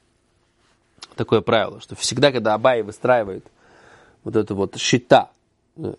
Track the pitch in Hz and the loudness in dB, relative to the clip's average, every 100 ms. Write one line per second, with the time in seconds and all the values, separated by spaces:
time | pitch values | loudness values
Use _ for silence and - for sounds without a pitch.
0 | _ _ _ _ _ _ _ _ _ _ | _ _ _ _ _ _ _ _ _ _
1 | - - 110 113 - 113 95 104 - - | -20 -10 0 0 2 0 0 -8 -18 -10
2 | - 127 143 123 110 107 127 123 101 - | -6 0 0 2 0 2 2 0 -4 -6
3 | 123 123 101 92 - _ _ _ - - | 0 2 0 -8 -14 _ _ _ -20 -20
4 | _ _ 107 110 107 98 95 - - 127 | _ _ -4 -2 -2 -4 -6 -4 -2 -2
5 | - 127 - _ _ _ _ - 156 | 4 4 4 _ _ _ _ -14 -14